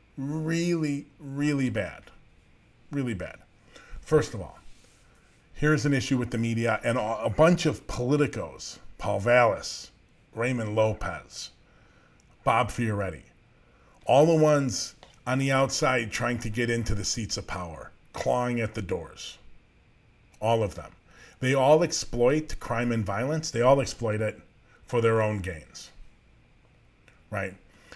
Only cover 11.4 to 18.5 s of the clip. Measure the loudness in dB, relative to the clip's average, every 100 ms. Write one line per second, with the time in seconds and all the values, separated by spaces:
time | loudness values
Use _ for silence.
11.4 | -16 -18 _ _ _ _ _ _ _ _
12.4 | 0 0 0 -2 -4 -2 -4 -8 -16 _
13.4 | _ _ _ _ _ _ 2 6 6 6
14.4 | 6 4 2 -4 -8 -12 -20 _ -4 0
15.4 | 2 2 2 0 0 0 -2 -4 -2 -2
16.4 | -4 -2 0 0 0 -2 -2 -6 -6 -8
17.4 | -8 -8 -10 -12 -16 -20 _ -6 -2 0
18.4 | 0